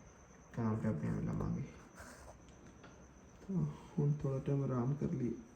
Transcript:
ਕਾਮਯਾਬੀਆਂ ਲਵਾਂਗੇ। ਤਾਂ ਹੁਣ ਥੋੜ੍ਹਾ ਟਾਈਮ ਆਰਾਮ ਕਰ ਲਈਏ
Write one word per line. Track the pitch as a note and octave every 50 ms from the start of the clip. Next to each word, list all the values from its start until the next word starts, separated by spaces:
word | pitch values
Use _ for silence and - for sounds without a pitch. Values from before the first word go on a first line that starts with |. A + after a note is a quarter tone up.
| - - - - - - - - - - -
ਕਾਮਯਾਬੀਆਂ | - A#2 A2 G#2+ G#2+ A2 A2 F#2 - - - G#2+ G#2
ਲਵਾਂਗੇ। | - - - - - A1 A1+ - - - - - - - - - - - - - - - - - - - - - - - - - - - - - - - - - - - - - -
ਤਾਂ | - F#3+ E3 D3+ D3 - - - - - E3
ਹੁਣ | D3 D3
ਥੋੜ੍ਹਾ | D3 - - C3+ C3+ C3+
ਟਾਈਮ | - D3 C#3 C#3 C#3
ਆਰਾਮ | C3+ C3 A#2+ A#2+ C#3 D3
ਕਰ | - - -
ਲਈਏ | E3+ C3 B2+ A2 - - - - -